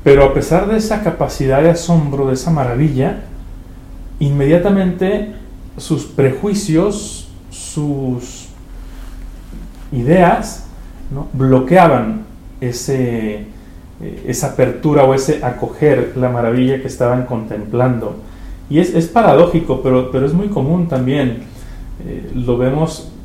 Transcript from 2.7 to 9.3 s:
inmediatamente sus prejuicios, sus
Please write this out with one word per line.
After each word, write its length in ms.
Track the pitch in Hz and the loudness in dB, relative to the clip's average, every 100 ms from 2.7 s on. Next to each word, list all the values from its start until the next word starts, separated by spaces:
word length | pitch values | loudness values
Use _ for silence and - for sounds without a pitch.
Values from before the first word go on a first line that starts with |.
| 120 151 127 160 208 - - - - - - - - - - | 2 2 2 0 -2 -12 -14 -14 -16 -18 -18 -18 -16 -14 -2
inmediatamente 1120 | 143 143 139 175 202 196 185 175 190 208 208 - - - - | 0 2 4 4 4 2 2 0 0 0 -4 -12 -18 -18 -16
sus 300 | - - 147 | -16 -4 -4
prejuicios, 1200 | - - 131 - 208 196 - 156 202 208 - - - - - | -2 0 2 2 -2 -2 0 2 2 -2 -10 -14 -16 -18 -18
sus 960 | - - 156 147 139 131 123 - - - - - - - - - - - | -16 -10 -6 -4 -2 -4 -4 -8 -14 -18 -18 -16 -16 -14 -14 -14 -14 -14